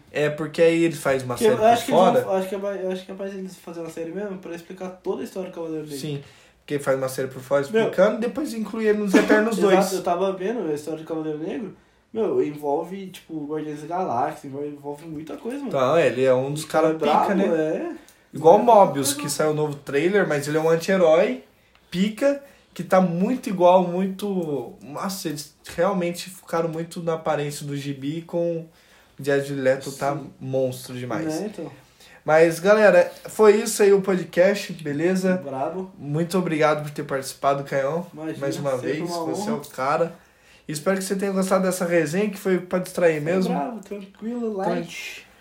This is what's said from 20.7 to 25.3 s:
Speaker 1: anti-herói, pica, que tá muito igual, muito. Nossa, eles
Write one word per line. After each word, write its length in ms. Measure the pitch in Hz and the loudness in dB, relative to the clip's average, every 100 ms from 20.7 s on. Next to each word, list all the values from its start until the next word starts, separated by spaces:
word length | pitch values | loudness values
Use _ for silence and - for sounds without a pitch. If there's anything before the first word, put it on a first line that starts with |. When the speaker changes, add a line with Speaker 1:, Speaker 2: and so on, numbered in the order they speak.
Speaker 1:
anti-herói, 720 | 165 165 190 170 160 214 254 - _ _ _ _ | 2 2 4 6 6 4 0 -10 _ _ _ _
pica, 520 | 175 208 214 277 285 - _ _ | -2 -2 2 0 0 -4 _ _
que 100 | - | -12
tá 160 | - 185 | 0 2
muito 480 | 185 170 208 254 - | 4 2 0 -2 -4
igual, 360 | 185 175 185 175 | 2 6 6 4
muito. 880 | 175 190 190 202 185 160 139 113 95 | -2 -4 -4 -4 -4 -4 -4 -6 -14
Nossa, 460 | 104 143 190 190 | -14 -10 -8 -6
eles 260 | 165 | -6